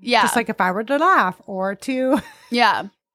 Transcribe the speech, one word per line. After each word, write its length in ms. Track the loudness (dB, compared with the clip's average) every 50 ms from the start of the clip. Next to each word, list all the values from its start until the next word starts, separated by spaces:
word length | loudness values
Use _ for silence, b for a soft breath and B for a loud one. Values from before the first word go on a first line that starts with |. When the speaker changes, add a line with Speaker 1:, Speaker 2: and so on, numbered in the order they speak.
Speaker 1:
Yeah. 200 | -4 0 2 2 2
Speaker 2:
Just 120 | 2 0
like 140 | 0 -2 -2
if 100 | -2 -2
I 120 | -2 -2
were 120 | -2 -4 -4
to 140 | -2 -2 0
laugh 440 | 2 2 4 2 2 0 -2 -8 -12 -12
or 280 | -8 -6 -4 -4 -6
to 440 | -6 -6 -6 -4 -2 0 0 0 0 -2 -6 -18
<laughs> 140 | -20 -12 -4
Speaker 1:
Yeah. 360 | 0 2 4 4 2 0 -4 -8 _ _ _ _ _